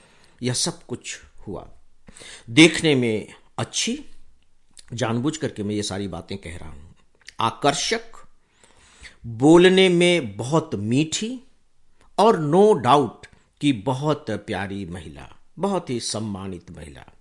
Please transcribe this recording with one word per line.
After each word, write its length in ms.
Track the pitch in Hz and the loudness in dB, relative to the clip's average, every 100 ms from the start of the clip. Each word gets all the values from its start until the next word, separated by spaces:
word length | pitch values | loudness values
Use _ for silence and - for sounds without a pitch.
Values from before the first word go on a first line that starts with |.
| _ _ _ - | _ _ _ -8
यह 120 | 120 | -6
सब 280 | 123 175 - | -4 -4 -8
कुछ 360 | - 120 - - - - - | -12 -12 -12 -16 -18 -20 -14
हुआ। 220 | 85 - - - - - - - - - | -14 -14 -20 -20 -20 -20 -20 -20 -20 0
देखने 440 | 117 170 - 165 | 6 6 6 0
में 400 | 135 120 107 - - _ - | 2 0 -2 -6 -18 _ -10
अच्छी, 460 | 113 - - 277 - - - - _ _ _ - - | -8 -6 -6 -6 -10 -18 -20 -20 _ _ _ -20 -14
जानबूझ 440 | 113 117 117 139 156 | -6 -2 -2 -2 -4
करके 260 | 135 - | -8 -6
मैं 120 | 104 | -6
ये 80 | 104 | -4
सारी 260 | 101 98 101 | -4 -6 -8
बातें 300 | 85 87 98 | -10 -12 -12
कह 180 | 82 80 | -12 -14
रहा 140 | 78 | -14
हूं, 220 | 73 78 - _ _ - - | -16 -20 -20 _ _ -14 -4
आकर्षक, 600 | 113 - 143 - - 214 - - - - _ _ _ _ _ _ - - 117 | -4 -2 -2 0 -2 -6 -6 -20 -20 -20 _ _ _ _ _ _ -20 -18 -14
बोलने 600 | 113 143 170 185 185 190 | 2 6 8 8 6 4
में 480 | 175 175 175 117 98 | 4 4 2 -2 -8
बहुत 380 | 120 160 156 | -2 -2 -2
मीठी 640 | 101 107 127 156 - 220 254 - _ _ _ _ _ _ - | -4 0 0 0 -2 -6 -10 -16 _ _ _ _ _ _ 2
और 180 | 214 196 147 | 4 4 2
no 320 | 175 208 185 | 4 4 4
doubt 440 | 120 147 117 - - _ _ _ | 4 4 2 -4 -20 _ _ _
कि 120 | 143 | 0
बहुत 540 | 113 98 127 151 147 - | 0 -2 -2 -2 -2 -4
प्यारी 540 | 104 107 95 98 98 90 | -8 -6 -6 -6 -8 -10
महिला, 420 | 90 80 71 - - - - | -12 -16 -18 -20 -20 -20 -6
बहुत 320 | 196 185 175 | -4 -4 -4
ही 100 | 120 | -6
सम्मानित 680 | - 107 110 95 95 90 - | -6 -6 -6 -8 -10 -12 -16
महिला। 340 | 85 78 67 - - | -18 -18 -20 -20 -20